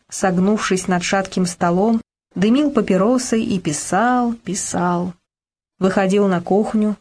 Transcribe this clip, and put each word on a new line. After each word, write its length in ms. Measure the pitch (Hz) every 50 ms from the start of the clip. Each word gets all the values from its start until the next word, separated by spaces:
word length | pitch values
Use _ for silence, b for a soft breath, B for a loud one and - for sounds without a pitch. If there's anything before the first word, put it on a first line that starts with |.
| _
согнувшись 800 | - - - - 190 180 180 185 202 214 208 - - 190 185 -
над 140 | - 180 175
шатким 460 | 175 - 202 196 190 - - 190 185
столом, 520 | 175 - - 185 170 175 185 202 226 226 226 - _ _ _ _ _ -
дымил 360 | 180 185 220 240 277 302 285
папиросой 720 | 285 226 196 - 190 185 190 220 262 247 254 - 233 226 226
и 160 | 233 208 180
писал, 720 | - 165 147 - - - 175 190 226 247 254 247 240 233 233
писал. 800 | 233 - - 185 214 - - - 180 175 180 175 175 180 185 175 _ _ _ _ _ _ _ _ _ _ _ _ -
Выходил 480 | 185 190 - 220 190 185 196 202 202
на 140 | 196 185 170
кухню, 540 | 170 - 180 208 214 - - 214 214 214 202 -